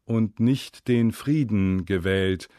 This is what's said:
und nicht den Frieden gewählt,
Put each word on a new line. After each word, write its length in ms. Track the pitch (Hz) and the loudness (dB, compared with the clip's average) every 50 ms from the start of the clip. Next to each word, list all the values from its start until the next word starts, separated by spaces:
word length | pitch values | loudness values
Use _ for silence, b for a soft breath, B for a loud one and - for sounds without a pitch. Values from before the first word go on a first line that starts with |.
| _ | _
und 340 | - 113 113 113 101 - - | -2 0 0 0 0 0 0
nicht 480 | 113 123 135 127 - - - - - - | 2 2 2 0 -4 -10 -18 -8 -4 0
den 240 | 123 117 117 113 | 2 2 2 0
Frieden 720 | 110 - - 139 151 156 135 107 107 98 95 95 92 95 87 | -2 -2 -2 -2 0 0 0 0 0 0 2 2 0 0 -2
gewählt, 640 | 92 98 90 82 95 95 95 95 95 95 87 - - b | -2 -2 -2 0 0 0 0 0 0 -2 -4 -6 -12 b